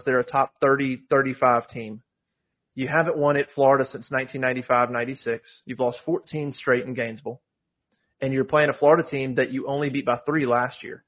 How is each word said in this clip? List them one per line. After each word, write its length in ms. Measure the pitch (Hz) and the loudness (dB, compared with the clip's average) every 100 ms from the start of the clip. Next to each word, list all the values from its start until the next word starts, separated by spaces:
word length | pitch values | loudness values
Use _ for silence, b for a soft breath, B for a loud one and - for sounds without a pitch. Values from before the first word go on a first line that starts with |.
| - | 0
they're 140 | 127 | 0
a 40 | |
top 300 | 120 139 135 - | 0 0 -2 0
thirty, 420 | 139 139 135 127 - | 2 2 0 -4 0
thirty-five 580 | 139 135 127 127 117 - | 2 2 2 4 4 0
team. 340 | 120 110 110 _ _ _ _ _ _ _ 131 | -12 -14 -14 _ _ _ _ _ _ _ -8
You 120 | 127 | -2
haven't 300 | 156 165 151 | 0 0 0
won 200 | 143 143 | 2 2
at 140 | 139 | 0
Florida 320 | - 135 139 131 | 2 4 4 2
since 180 | 120 - | -6 -6
nineteen 320 | 131 131 135 | -6 -6 -4
ninety-five, 480 | 131 127 123 123 120 | -2 -2 0 2 2
ninety-six. 720 | 123 120 139 117 113 - - - | -2 -6 -6 -6 -6 -8 -20 -12
You've 140 | 127 | -4
lost 200 | 123 120 - | -2 -4 -4
fourteen 480 | 175 - 151 143 | -4 -4 -8 -8
straight 320 | 127 - 123 127 | -4 0 0 0
in 100 | 123 | -6
Gainesville. 460 | 117 113 113 123 _ _ _ _ _ _ _ - | -8 -8 -12 -14 _ _ _ _ _ _ _ -8
And 140 | 135 | -4
you're 120 | 135 131 | -2 2
playing 240 | 151 147 | 2 2
a 40 | |
Florida 300 | - 147 170 160 | 4 6 6 4
team 280 | 139 131 123 | -4 -4 -2
that 160 | 123 | -2
you 160 | 131 131 | -2 -4
only 220 | 143 147 | -4 -2
beat 160 | 139 123 | -2 -2
by 120 | 120 - | -2 0
three 200 | 156 127 | 0 2
last 360 | 120 123 - | 2 0 -6
year. 220 | 120 - | -16 -16